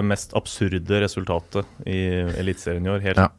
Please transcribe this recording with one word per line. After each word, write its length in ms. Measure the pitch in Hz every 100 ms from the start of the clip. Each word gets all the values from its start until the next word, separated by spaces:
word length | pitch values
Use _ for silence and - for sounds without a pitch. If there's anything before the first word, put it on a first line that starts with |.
| 101
mest 240 | 101 - 107
absurde 640 | - - 98 90 87 101
resultatet 640 | 101 - 92 85 - 101 98 - -
i 140 | 92 92 90 87 85
Eliteserien 480 | 92 92 87 87 92
i 40 | 101
år. 80 | 98
Helt, 160 | 95 95